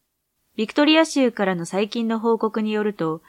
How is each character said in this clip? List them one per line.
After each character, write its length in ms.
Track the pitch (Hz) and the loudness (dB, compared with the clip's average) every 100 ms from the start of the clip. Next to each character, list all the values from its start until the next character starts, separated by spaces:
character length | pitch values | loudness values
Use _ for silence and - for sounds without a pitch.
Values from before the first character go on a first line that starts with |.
| _ _ _ _ _ - | _ _ _ _ _ -6
ビ 120 | 214 | -2
ク 60 | |
ト 100 | - | 2
リ 140 | 294 320 | 4 4
ア 80 | 320 | 2
州 260 | 285 254 | 2 0
か 140 | 226 196 | 0 -2
ら 80 | |
の 140 | 180 170 | -2 -4
最 220 | 190 208 | -4 -4
近 180 | 233 226 | -2 -4
の 120 | 226 | -2
報 200 | 233 226 | 0 0
告 240 | 220 220 | 0 -2
に 100 | 214 | -2
よ 100 | 214 | -2
る 120 | 208 208 | -2 -4
と、 260 | 160 160 | -4 -6